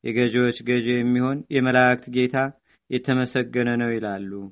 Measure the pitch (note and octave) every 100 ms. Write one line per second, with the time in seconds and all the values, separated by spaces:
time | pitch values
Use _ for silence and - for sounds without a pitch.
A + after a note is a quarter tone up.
0 | B2 A2+ B2 A#2+ B2 A#2 A#2 B2 A#2 B2
1 | A#2+ B2 B2+ C#3+ - C#3 B2+ B2+ B2+ B2
2 | B2 B2 B2+ C3 C3+ - _ _ _ B2+
3 | B2+ B2+ B2 C3 A#2+ A#2+ A#2+ A#2+ A#2 A2+
4 | G#2 G2 G2 G2 G2